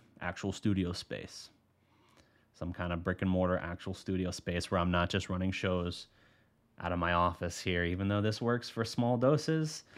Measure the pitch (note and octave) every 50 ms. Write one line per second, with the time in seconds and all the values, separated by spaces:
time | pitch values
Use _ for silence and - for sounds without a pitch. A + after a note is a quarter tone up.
0 | - - _ - E2+ F2+ E2+ - - G2 F#2+ - - A2 G2+ F#2+ F#2 F2 F2 -
1 | - - - - - - - - - - - _ _ _ _ _ _ _ _ _
2 | _ _ _ - - _ _ _ _ _ _ - F2 F2 E2+ - F2+ F2 F2 E2+
3 | E2+ F#2 F2+ - G2 F#2+ F#2 F#2 F#2 F2+ F2+ - - F2 F2+ - - G2 F#2+ -
4 | - - F#2+ F#2 F#2 F2 - - - F#2 F2 F2 - - G2+ F2+ F2 F2+ F2+ F2
5 | F2 E2+ - G2 - - F#2 F2+ F#2 F#2+ F#2+ - - F#2+ F2+ F2+ F2 F2 F2 -
6 | - - _ _ _ _ _ _ _ _ _ _ _ _ _ - - F2 F2+ F2
7 | F2 F2 F2 E2+ F2 F2 F2 - F#2 E2+ - - - F#2+ F2 F2 F2 F2 F2+ F2+
8 | G2 G2 G#2 G#2 G2+ G#2+ G#2+ - A#2+ A#2 A#2+ A#2+ A#2 - - A2+ A2+ - - -
9 | A#2+ A#2+ B2+ A#2 B2+ C3 D3+ D3 - - D#3+ D#3+ D#3 D#3 D#3 - - - -